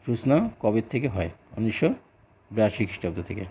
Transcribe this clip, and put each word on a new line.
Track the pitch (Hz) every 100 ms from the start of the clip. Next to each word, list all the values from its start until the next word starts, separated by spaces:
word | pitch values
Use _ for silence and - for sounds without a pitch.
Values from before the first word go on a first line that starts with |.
| -
সূচনা | 117 131 147 226 -
কবে | 107 110
থেকে | 110 127 139
হয়? | 95 87 - _ -
উনিশশো | 110 - 156 254 _ _ _ _ _
বিরাশি | 104 107 - 101
খ্রিস্টাব্দ | - 87 87
থেকে। | 87 98 92